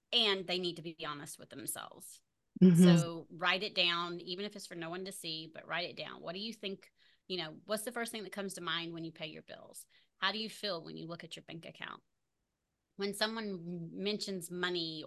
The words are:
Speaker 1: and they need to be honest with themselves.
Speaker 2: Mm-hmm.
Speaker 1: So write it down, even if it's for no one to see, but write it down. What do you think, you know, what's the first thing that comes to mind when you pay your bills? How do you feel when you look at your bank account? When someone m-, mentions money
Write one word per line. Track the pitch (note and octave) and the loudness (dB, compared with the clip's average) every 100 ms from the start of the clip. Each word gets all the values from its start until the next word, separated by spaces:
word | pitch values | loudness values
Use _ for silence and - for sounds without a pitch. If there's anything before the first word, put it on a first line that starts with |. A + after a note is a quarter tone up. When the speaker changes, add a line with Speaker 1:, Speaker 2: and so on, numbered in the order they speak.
| - | -2
Speaker 1:
and | A#3+ G#3+ F#3+ F3 | 2 4 2 0
they | F3+ | -2
need | F3 E3 | -2 -4
to | |
be | E3+ D#3+ D3+ | -10 -8 -8
honest | C#3+ C#3+ - | -8 -10 -14
with | - | -14
themselves. | - - - - - - - _ _ _ - | -12 -8 -8 -10 -14 -18 -20 _ _ _ 8
Speaker 2:
Mm-hmm. | F#3 E3+ | 10 12
Speaker 1:
So | F3+ E3+ E3 E3 - | 12 10 6 -2 -10
write | E3 F3+ F#3 | -2 2 2
it | G3+ | 0
down, | F#3 F3 E3+ F3 F3 | 2 2 2 -2 -6
even | F3+ F3+ | -6 -6
if | G#3 | -6
it's | G3+ - | -8 -10
for | |
no | E3+ E3 | -8 -6
one | F3+ F#3+ | -6 -8
to | |
see, | - E3 D#3+ D#3+ | -8 -8 -8 -10
but | - - | -12 -4
write | E3 E3 | -4 -4
it | - | -6
down. | D3+ C3 | -10 -10
What | D#3 | -8
do | F#3+ | -8
you | A3+ | -8
think, | - G3 G3 - _ _ _ - | -6 -8 -8 -12 _ _ _ -8
you | F3+ | -6
know, | D#3 D#3 | -6 -8
what's | - G#3+ | -4 -4
the | A#3+ | -4
first | A#3 A3+ | -4 -4
thing | A3 | -6
that | F#3+ | -8
comes | G#3 G3 | -6 -6
to | F3 | -4
mind | E3+ E3 E3+ | -2 -2 -2
when | E3 | -6
you | E3 | -8
pay | E3 D#3 | -8 -10
your | D#3+ | -10
bills? | - - - - - _ _ - | -14 -16 -16 -18 -18 _ _ -2
How | F#3+ | -2
do | G#3+ | 0
you | G#3+ | -6
feel | - G#3 E3+ | -6 -6 -4
when | D#3 D#3+ | -8 -10
you | E3 | -8
look | E3+ | -10
at | E3 D#3+ | -12 -16
your | - | -14
bank | E3 | -14
account? | - - - - _ _ _ _ _ _ _ _ _ - | -14 -10 -10 -12 _ _ _ _ _ _ _ _ _ -6
When | G3+ | -4
someone | G3+ A3 A3+ | 0 -2 -2
m-, | G#3 F3+ E3+ F3 E3 | -4 -6 -6 -8 -8
mentions | F#3 G3+ G#3 G3+ F#3+ E3+ | -4 -2 -2 -2 -6 -6
money | F3+ F3+ F3 E3 D#3 | 0 2 2 -2 -6